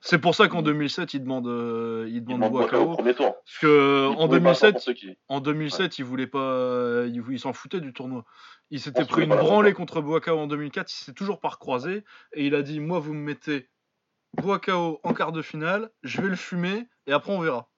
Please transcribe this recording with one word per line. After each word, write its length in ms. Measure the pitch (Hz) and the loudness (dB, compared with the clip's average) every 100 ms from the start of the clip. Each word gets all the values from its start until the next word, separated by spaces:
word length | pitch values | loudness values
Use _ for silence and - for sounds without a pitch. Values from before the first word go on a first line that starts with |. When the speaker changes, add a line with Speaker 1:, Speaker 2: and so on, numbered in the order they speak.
Speaker 1:
c'est 180 | - 170 | 2 2
pour 160 | 160 | 2
ça 140 | - 208 | 4 4
qu'en 120 | 175 | 4
Speaker 2:
il 40 | |
Speaker 1:
deux 80 | 156 | 0
mille 180 | 151 147 | 0 -2
sept, 240 | - 170 | -4 -6
il 60 | 277 | -6
demande, 260 | 131 131 120 | -4 -4 -4
euh, 600 | 120 120 113 117 113 113 | -4 -4 -4 -4 -4 -6
il 80 | 117 | -8
Speaker 2:
il 80 | |
Speaker 1:
demande 160 | 117 127 | -6 0
Speaker 2:
demande 120 | 110 | 0
Buakaw 240 | 127 113 127 | 2 2 2
au 40 | 165 | 2
Speaker 1:
Buakaw. 80 | 170 | 2
Speaker 2:
premier 180 | 123 | 0
tour. 200 | - 135 - | 2 2 0
Speaker 1:
Parce 140 | _ - | _ 0
que, 500 | 156 147 139 139 139 | 6 8 8 4 2
Speaker 2:
Il 20 | |
Speaker 1:
en 20 | |
Speaker 2:
pouvait 120 | - 160 | 2 4
pas 20 | |
Speaker 1:
deux 120 | - | 6
mille 140 | 175 170 | 6 8
sept, 180 | 214 | 6
Speaker 2:
n'importe 200 | 202 - | 4 -2
qui. 220 | 123 98 - _ | -6 -6 -18 _
Speaker 1:
en 120 | 135 | -4
deux 120 | 139 | -2
mille 180 | 151 151 | -2 -2
sept, 100 | 131 - | -2 -4
Speaker 2:
Ouais. 40 | - | -4
Speaker 1:
il 60 | |
voulait 220 | 127 127 127 | -8 -6 -4
pas, 760 | 139 135 127 127 123 123 120 120 | -2 -2 0 0 0 -2 -2 -2
il 140 | 120 | -4
vou-, 120 | 117 | -6
il 60 | 131 | -6
s'en 120 | 135 | -6
foutait 280 | 120 - 196 | -8 -8 -8
du 120 | 143 | -8
tournoi. 320 | 123 127 127 110 _ - - _ | -10 -10 -10 -12 _ -20 -20 _
Il 80 | 143 | -10
s'était 200 | 147 131 | -4 -2
Speaker 2:
On 20 | |
se 40 | 156 | 0
Speaker 1:
pris 60 | |
Speaker 2:
voulait 100 | - | 2
Speaker 1:
une 60 | 160 | 4
Speaker 2:
pas 60 | - | 4
la 60 | |
Speaker 1:
branlée 280 | - 208 202 | 6 8 6
Speaker 2:
voir. 60 | 196 | 4
Speaker 1:
contre 220 | 175 165 | -4 -4
Buakaw 380 | 147 160 160 160 | 0 -2 0 -2
en 80 | 151 | 0
deux 80 | 147 | -4
mille 140 | 147 | -6
quatre, 200 | 196 185 | -8 -10
il 120 | - | -12
s'est 80 | - | -14
toujours 280 | 131 196 190 | -10 -6 -4
pas 80 | 151 | -6
recroisé, 540 | - - 127 139 202 208 - _ | -8 -6 -4 -4 -6 -8 -20 _
et 140 | 156 143 | -4 0
il 80 | |
a 80 | 147 | 0
dit, « 160 | 139 156 | -2 -4
Moi, 180 | 151 175 | -2 -4
vous 160 | 151 | -4
me 60 | 151 | -6
mettez 480 | 147 143 - 143 127 _ _ _ _ _ _ - | -6 -8 -4 -6 -6 _ _ _ _ _ _ -6
Buakaw 600 | 160 196 - 180 170 151 | -2 -2 0 0 0 -2
en 100 | 170 | -4
quart 180 | - 160 | -2 -2
de 100 | 160 | -4
finale, 480 | 151 156 156 196 220 _ | -8 -6 -2 -2 -4 _
je 180 | - - | -10 -4
vais 80 | 190 | -2
le 80 | 185 | -4
fumer, 500 | - 180 175 202 240 _ - | -6 -4 -2 -4 -8 _ -2
et 60 | |
après 200 | 143 - | -2 0
on 80 | 196 | -2
verra. » 280 | 160 127 117 | -2 -4 -6